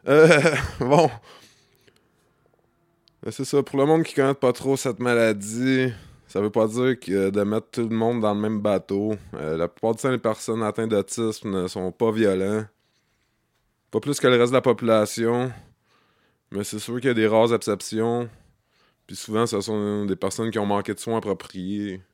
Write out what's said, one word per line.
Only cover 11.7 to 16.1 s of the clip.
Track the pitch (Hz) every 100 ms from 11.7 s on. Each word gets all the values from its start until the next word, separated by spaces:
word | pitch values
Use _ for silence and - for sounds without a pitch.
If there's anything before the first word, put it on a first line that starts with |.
| 101 92
pas | - 113
violents. | 110 104 95 95 107 107 _ _ _ _ _ _ _ _ _ _ _ _
Pas | 113
plus | 139 143
que | 135
le | 123
reste | 120
de | 127
la |
population. | 123 107 117 110 107 - 113 120 127 113 - _ _ _ _